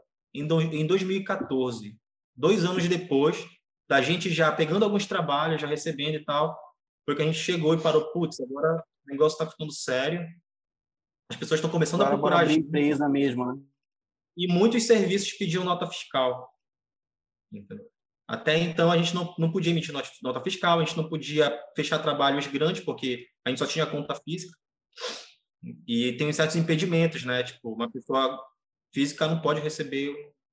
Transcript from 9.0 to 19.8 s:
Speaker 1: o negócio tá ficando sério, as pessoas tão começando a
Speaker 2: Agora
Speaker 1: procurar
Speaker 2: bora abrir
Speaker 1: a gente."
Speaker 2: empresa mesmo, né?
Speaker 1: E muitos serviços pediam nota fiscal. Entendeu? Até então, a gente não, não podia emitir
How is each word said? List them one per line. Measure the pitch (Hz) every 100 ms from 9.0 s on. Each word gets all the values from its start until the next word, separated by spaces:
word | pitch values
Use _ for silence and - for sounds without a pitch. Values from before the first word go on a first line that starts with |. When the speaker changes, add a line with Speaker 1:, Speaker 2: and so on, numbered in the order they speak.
| 139
Speaker 1:
o |
negócio | 139 156 156
tá | 160
ficando | - 156
sério, | - - 127 139 175 165 - _ _ _ _ _ _ _ _ -
as | -
pessoas | - 156
tão | 165
começando | 170 156 175
a | 139
Speaker 2:
Agora | 143
Speaker 1:
procurar | 143 170
Speaker 2:
bora | 165
abrir |
Speaker 1:
a | 156
gente." | 147
Speaker 2:
empresa | 156 147 143 147
mesmo, | 139 139 123 123
né? | 135 - _ _ _ _ _ _ -
Speaker 1:
E | 180
muitos | 175 226 240 233
serviços | 220 185 196 196
pediam | - 190 180
nota | 180 175 165
fiscal. | - - 135 127 127 - _ _ _ _ _ _ _ _ _ _
Entendeu? | 104 101 104 - _ _ _ -
Até | 117 - 160
então, | 170 - 170
a | 170
gente | 170
não, | 180 170 -
não | 165
podia | 180 165
emitir | 170